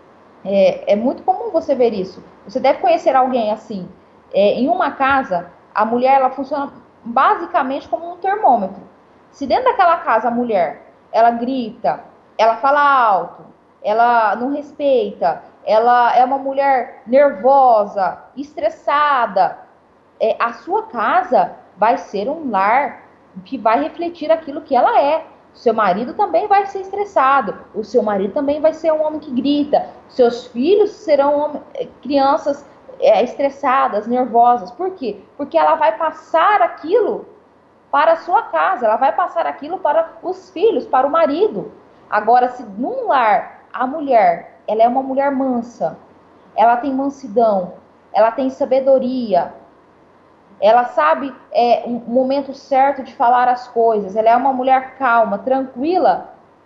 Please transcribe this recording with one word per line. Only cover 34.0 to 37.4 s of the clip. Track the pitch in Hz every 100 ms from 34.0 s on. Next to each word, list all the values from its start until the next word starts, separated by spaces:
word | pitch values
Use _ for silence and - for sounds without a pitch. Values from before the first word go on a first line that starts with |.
| 233
nervosas. | 247 254 226 240 240 180
Por | - 370
quê? | 381 240 - - -
Porque | 285 320
ela | 302 311
vai | 302 320
passar | 320 311 - 330 359 415
aquilo | 339 - 302 453 359 190 - -